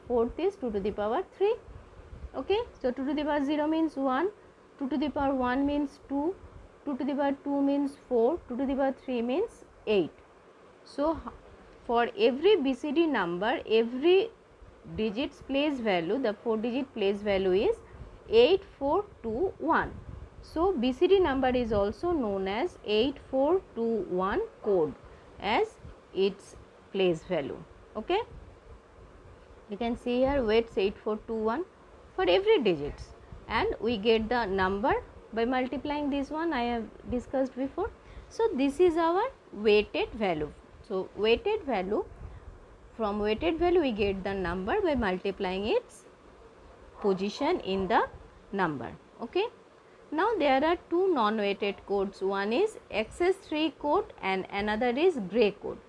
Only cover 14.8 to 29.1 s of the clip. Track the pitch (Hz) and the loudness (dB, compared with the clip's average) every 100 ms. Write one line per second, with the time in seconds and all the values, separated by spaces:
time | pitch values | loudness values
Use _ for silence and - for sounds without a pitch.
14.8 | - 165 220 208 285 - - 269 302 269 | -12 -4 -2 -2 -6 -8 -4 0 0 0
15.8 | 220 180 165 262 233 208 240 220 240 240 | 0 0 0 0 0 -2 -2 -2 -2 -4
16.8 | 277 233 196 202 208 190 190 185 339 466 | -4 -2 -2 0 0 0 2 4 2 0
17.8 | - - - - - 226 262 381 - - | -8 -18 -18 -18 2 6 6 6 0 -6
18.8 | 277 339 415 - 226 226 381 - 294 262 | 0 0 -2 -8 -6 -2 -2 -2 0 0
19.8 | 156 - - - - - - 311 370 330 | 0 -6 -14 -16 -16 -18 -10 0 0 2
20.8 | 247 247 359 392 330 269 254 247 226 208 | 0 2 6 6 6 4 2 2 2 2
21.8 | 202 220 339 330 220 196 190 214 349 - | 0 0 -2 0 0 -2 -2 -2 -4 -4
22.8 | - 214 269 269 - 262 285 381 - - | 0 2 2 -2 -4 0 2 2 0 -4
23.8 | 226 220 - 180 190 262 453 - 220 190 | -2 0 -2 -2 0 0 -4 -6 0 2
24.8 | 151 - - - - - 196 254 440 - | 2 -2 -16 -20 -20 -8 -2 0 0 -4
25.8 | - - - 180 196 190 - - - - | -20 -20 -8 0 0 0 -12 -20 -20 -20
26.8 | - 196 180 165 - 170 131 80 - - | -8 0 2 0 -2 -4 -4 -8 -14 -20
27.8 | - 214 220 392 494 - - - - - | -14 -10 -2 -2 -2 -10 -20 -20 -20 -20
28.8 | - - - | -20 -20 -20